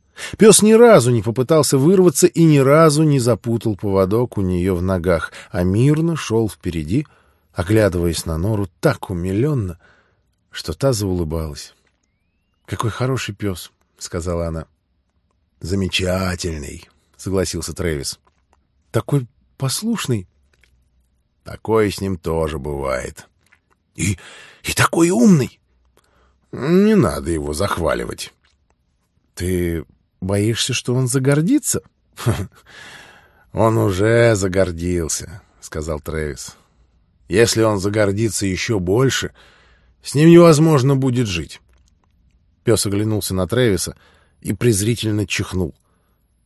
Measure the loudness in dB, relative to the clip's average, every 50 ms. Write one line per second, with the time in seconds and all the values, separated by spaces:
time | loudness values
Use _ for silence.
0 | _ _ _ -16 -16 -8 0 6 6 8 8 8 6 6 6 8 8 8 8 6
1 | 6 4 2 0 0 -2 -2 -2 0 2 2 2 2 2 2 2 4 4 4 4
2 | 4 4 4 2 2 2 4 4 4 6 6 6 4 6 6 6 6 6 4 4
3 | 2 2 2 2 2 2 0 0 -2 -4 -4 -2 -2 -4 -4 -4 -4 0 2 2
4 | 2 2 2 0 -2 -2 -4 -4 -2 -2 0 0 0 0 0 0 0 -2 -2 0
5 | 0 0 0 0 -2 -6 -12 -16 -18 -8 -4 -2 0 0 2 2 2 2 2 2
6 | 0 -2 -4 -4 -4 -2 -2 0 0 -2 -4 -8 -8 -8 -6 -6 -4 -4 -4 -4
7 | -4 -6 _ _ _ _ _ _ _ _ _ -6 -2 0 2 2 2 2 2 0
8 | -2 -2 -2 -4 -6 -6 -6 -4 -4 -2 -4 -4 -6 -8 _ _ -2 -2 -2 -2
9 | -6 -10 -8 -6 -6 -4 -2 -2 -2 -2 -2 -4 -4 -6 -8 -12 _ _ _ _
10 | _ _ _ _ _ _ _ _ _ _ -16 -14 -12 -10 -6 -2 -2 -2 0 0
11 | -2 -2 -2 -2 -4 -4 -4 -6 -6 -8 -10 -12 -16 -20 _ _ _ _ _ _
12 | _ _ _ _ _ _ _ _ _ _ _ _ _ -10 -6 -6 -4 -4 -4 -4
13 | -4 -4 -4 -4 -6 -8 -10 -6 -6 -6 -6 -8 -10 -18 _ _ _ _ _ -18
14 | -14 -10 -8 -8 -6 -4 -4 -4 -4 -6 -6 -8 -10 -14 _ _ _ _ _ _
15 | _ _ _ _ _ _ _ _ _ _ _ _ -8 -6 -4 -2 -2 -2 -4 -4
16 | -2 -2 -2 -2 -2 -4 -6 -6 -6 -8 -8 -8 -10 -12 -14 -18 -20 -20 _ _
17 | _ _ _ -14 -8 -4 -2 -2 -2 -2 -4 -8 -8 -10 -8 -6 -4 -4 -4 -4
18 | -6 -10 -12 -14 _ _ _ _ _ _ _ _ _ _ _ _ _ _ -6 -6
19 | -4 -2 -2 -4 -4 -6 _ _ _ _ _ -8 -6 -6 -6 -4 -4 -4 -4 -4
20 | -4 -4 -4 -6 -6 -10 _ _ _ _ _ _ _ _ _ _ _ _ _ _
21 | _ _ _ _ _ _ _ _ _ -18 -18 -10 -4 -2 0 2 2 0 -2 -4
22 | -6 -6 -6 -6 -6 -4 -4 -2 -2 -4 -4 -6 -8 -8 -8 -6 -6 -6 -6 -6
23 | -6 -10 -14 -16 -20 _ _ _ _ _ _ _ _ _ _ _ _ _ _ -6
24 | -4 -4 -4 -6 -10 -18 -20 -20 -20 -20 -20 _ -10 -6 -2 -2 -2 0 2 2
25 | 2 2 2 4 6 6 6 6 2 0 -6 _ _ _ _ _ _ _ _ _
26 | _ _ _ _ _ _ _ _ _ _ -12 -8 -2 0 2 4 4 4 4 4
27 | 4 2 0 -2 -4 -4 -4 -4 -4 -4 -4 -4 -4 -4 -2 -2 -2 -2 -2 -2
28 | -4 -8 -10 -12 -14 -16 -18 _ _ _ _ _ _ _ _ _ _ _ _ _
29 | _ _ _ _ _ _ _ -8 -4 -2 -2 -2 -2 -2 -4 -6 -8 -12 _ _
30 | _ _ _ _ -6 -2 -2 0 0 0 -2 -2 -4 -4 -4 -4 -4 -2 -2 -2
31 | 0 0 -2 0 0 0 0 2 2 2 0 0 0 -2 -6 -6 -6 _ _ _
32 | _ _ _ -6 -2 -2 -2 -2 -4 -10 _ _ _ -20 -20 -20 -20 -20 -20 -20
33 | -20 -20 -20 -20 _ _ _ _ _ _ -2 0 2 2 2 2 0 0 0 0
34 | 0 2 4 4 4 4 2 2 0 -2 0 0 0 0 -2 -4 -4 -4 -2 -2
35 | -4 -4 -6 -8 -10 -12 -16 -20 -20 _ _ _ -18 -14 -10 -10 -8 -8 -8 -8
36 | -8 -8 -8 -6 -6 -6 -8 -10 -14 -18 -20 _ _ _ _ _ _ _ _ _
37 | _ _ _ _ _ -2 2 2 4 4 2 2 0 0 0 -2 -2 -2 -2 0
38 | 0 0 0 -2 -2 -4 -4 -4 -4 -4 -4 -4 -4 -4 -4 -2 -2 0 0 2
39 | 2 0 0 -2 -6 -8 -10 _ -20 -20 _ _ _ _ _ _ _ _ _ _
40 | -12 -6 0 4 6 8 10 10 10 8 8 6 4 4 4 4 2 2 2 0
41 | 0 0 0 0 -2 -2 -4 -6 -8 -10 -14 -20 _ _ _ _ _ _ _ _
42 | _ _ _ _ _ _ _ _ _ _ _ _ 0 0 0 0 0 -2 -4 -2
43 | -2 -2 -4 -4 -4 -4 -4 -4 -2 -2 0 0 2 2 0 0 -4 -6 -12 _
44 | _ _ _ _ _ _ _ _ -10 -8 -6 -2 0 0 0 0 0 -2 -4 -4
45 | -4 -4 -2 -2 -4 -4 -4 -6 -6 -6 -6 -6 -6 -6 -8 _ _ _ _ _
46 | _ _ _ _ _ _ _ _ _